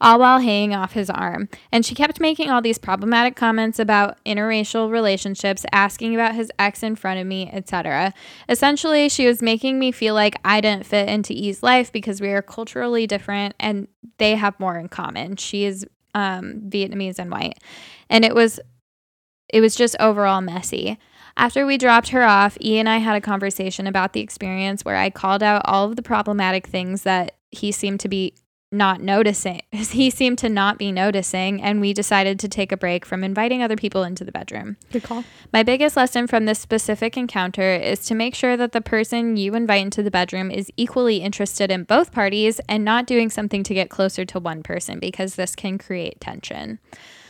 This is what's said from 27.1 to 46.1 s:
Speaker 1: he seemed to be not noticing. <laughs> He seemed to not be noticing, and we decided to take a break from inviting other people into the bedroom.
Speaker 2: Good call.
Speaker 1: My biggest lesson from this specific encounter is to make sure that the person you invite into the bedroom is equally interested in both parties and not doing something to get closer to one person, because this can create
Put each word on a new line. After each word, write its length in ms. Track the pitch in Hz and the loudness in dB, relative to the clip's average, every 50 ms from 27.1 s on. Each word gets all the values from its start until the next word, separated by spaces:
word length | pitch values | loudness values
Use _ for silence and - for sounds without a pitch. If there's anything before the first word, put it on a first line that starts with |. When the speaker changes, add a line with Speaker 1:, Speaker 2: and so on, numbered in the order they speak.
| 190 180 175 - - _ _ _ | 0 0 0 -4 -8 _ _ _
Speaker 1:
he 220 | - - - 208 | -10 -6 -4 -4
seemed 260 | 202 - - 196 196 196 | -4 -4 -4 -4 -4 -4
to 80 | - 196 | -4 -4
be 260 | 196 190 190 - - _ _ _ _ _ _ _ | -2 -2 -2 -4 -6 _ _ _ _ _ _ _
not 300 | - 208 202 190 185 - | -2 0 2 2 0 0
noticing. 600 | - 190 196 208 220 208 202 - - 190 175 - - | -2 2 2 4 4 2 0 -2 -4 -6 -8 -10 -12
<laughs> 60 | _ | _
He 380 | - 208 220 - - 240 269 254 | -8 -8 -6 -2 2 4 4 4
seemed 280 | - - 269 247 247 - | 4 2 0 0 0 0
to 100 | - 226 | -2 0
not 300 | 214 202 196 202 208 - | 0 2 2 2 0 0
be 120 | 196 202 | -2 -2
noticing, 720 | 190 180 190 208 196 196 185 - - 185 185 190 202 190 | 0 2 2 2 2 0 -2 -2 -2 -2 -2 -2 -2 -2
and 180 | - 202 208 208 | 0 0 0 2
we 120 | 202 202 | 2 0
decided 480 | 202 202 202 - 214 196 196 196 196 196 | 0 0 0 2 4 4 4 2 0 -2
to 80 | - 196 | -6 -6
take 240 | - - 196 185 | -4 -4 -4 -2
a 40 | 196 | -4
break 280 | 190 - 175 175 180 - | -2 -2 -2 -2 -4 -4
from 160 | - 190 185 | -6 -6 -4
inviting 400 | 190 190 196 214 220 240 254 254 | -4 -2 -2 0 0 0 0 0
other 140 | 240 220 214 | -2 -2 -2
people 260 | 214 - 202 - 190 | -2 -4 -2 -2 -2
into 220 | 185 175 180 180 190 | -2 -2 -6 -10 -10
the 80 | - | -10
bedroom. 440 | - - - - - 107 104 214 208 - _ - | -10 -12 -10 -10 -10 -10 -10 -12 -14 -14 _ -8
Speaker 2:
Good 140 | - 233 - | -6 -6 -6
call. 200 | - 233 233 240 - - - - - | -6 -8 -8 -10 -12 -16 -20 -6 -2
Speaker 1:
My 100 | - 220 | 0 2
biggest 340 | 220 247 254 262 294 302 - | 2 4 4 4 2 2 4
lesson 300 | 277 254 254 - 247 240 | 4 2 2 2 0 0
from 180 | 240 - 226 220 | 0 0 0 2
this 120 | 214 214 - | 0 -2 -2
specific 580 | - - 226 220 - - 214 - 226 226 - | -2 -2 -2 -2 0 -2 -4 -2 -4 -4 -4
encounter 560 | 262 247 233 - 202 185 185 185 208 190 190 185 | -4 -6 -4 -2 -4 -4 -2 -2 0 0 2 2
is 300 | 170 - - 202 - - | 0 0 -2 -4 -4 -4
to 80 | - 226 | -2 -2
make 180 | 220 226 254 247 | -2 -2 -2 -2
sure 220 | - - 254 247 | 0 0 0 2
that 160 | 240 247 233 | 2 0 -2
the 80 | - 233 | -2 -4
person 560 | 220 - 233 220 220 - 240 233 233 233 226 | -2 0 0 0 0 0 -2 -2 0 0 0
you 180 | 208 196 196 214 | 0 0 0 0
invite 280 | 233 233 220 202 196 | 0 2 2 2 2
into 200 | 190 190 - - | 2 0 -2 -2
the 80 | 208 202 | -2 0
bedroom 400 | 190 180 180 185 - 185 185 185 | 0 0 0 -2 -2 -4 -6 -4
is 220 | - 196 196 - - | -6 -6 -8 -6 -4
equally 420 | - 233 240 - 254 247 233 220 185 | -4 -4 0 0 2 2 2 2 0
interested 520 | 170 202 202 - 202 196 - - 202 190 | -2 -4 -4 -4 -4 -4 -2 -2 0 0
in 140 | 190 180 170 | 0 -2 0
both 260 | - 208 277 349 - | 4 4 4 4 2
parties 500 | - 240 208 196 202 214 214 220 220 - - - | 0 -2 0 0 2 2 2 0 0 -2 -4 -4
and 160 | 208 214 208 | -2 0 2
not 220 | 214 226 240 247 | 2 2 2 2
doing 240 | - 254 233 226 220 | 2 2 2 2 0
something 320 | - 220 208 208 - 196 190 | -2 -4 -4 -2 -2 -4 -4
to 100 | - 202 | -2 -2
get 160 | 190 185 185 | -2 -2 -2
closer 340 | - - 190 190 - - 185 | 0 0 0 0 -2 -4 -8
to 160 | 185 - 185 | -6 -8 -6
one 220 | 170 170 160 160 156 | -6 -6 -8 -8 -8
person, 340 | - 170 175 - - - - | -8 -8 -8 -8 -8 -8 -8
because 380 | 185 185 190 - 190 190 - | -8 -8 -6 -8 -8 -8 -6
this 180 | - 180 185 - | -6 -8 -8 -8
can 240 | - - 196 190 196 | -8 -6 -6 -6 -6
create 420 | - - 190 175 165 - | -8 -8 -8 -8 -8 -8